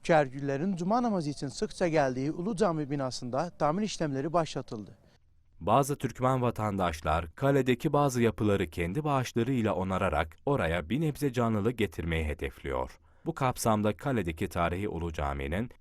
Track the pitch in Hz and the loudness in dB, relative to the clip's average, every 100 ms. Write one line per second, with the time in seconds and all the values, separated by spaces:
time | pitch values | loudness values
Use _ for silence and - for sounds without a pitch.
0 | - 160 135 135 139 139 190 175 175 233 | 4 4 4 -2 -4 -2 -2 -2 0 0
1 | 240 196 147 139 143 - - - 180 156 | 2 0 -2 -4 -8 -4 -6 0 2 4
2 | 135 127 139 160 180 190 208 160 143 147 | 2 0 -4 -2 -4 0 0 0 -4 -4
3 | 131 - 123 127 170 - 147 175 214 - | -4 -6 -4 -4 -4 0 0 2 -2 -2
4 | 156 135 151 165 156 147 127 113 98 - | -2 -2 0 0 0 -4 -8 -10 -12 -18
5 | - _ _ _ _ - 85 120 139 143 | -20 _ _ _ _ -6 2 4 4 -2
6 | 131 - 127 131 120 110 107 98 90 80 | -4 0 0 2 0 0 -2 0 0 0
7 | 80 80 85 - 139 139 127 123 156 143 | 0 0 -2 -2 2 4 4 2 2 2
8 | 143 123 117 - 107 98 87 - 85 110 | 2 4 2 4 2 2 0 -2 -2 -2
9 | 151 139 123 120 117 131 107 85 95 92 | 0 0 0 0 2 2 2 0 0 0
10 | 95 73 80 - - 139 85 85 80 127 | 2 2 -2 -4 -2 0 2 0 -2 -2
11 | 160 139 143 120 117 110 101 123 101 - | -2 0 -2 0 2 2 0 0 -2 -2
12 | 80 82 78 73 69 - 69 64 64 - | -2 0 -2 -4 -6 -8 -4 -4 -4 -10
13 | - - - - 131 - 117 107 104 104 | -20 -10 -8 -2 -2 0 2 2 2 0
14 | 147 123 87 87 95 90 85 87 104 82 | -2 0 -2 -4 -4 0 0 0 -4 -4
15 | 85 80 71 69 69 87 127 - | -6 -4 -4 -4 -4 -4 -6 -6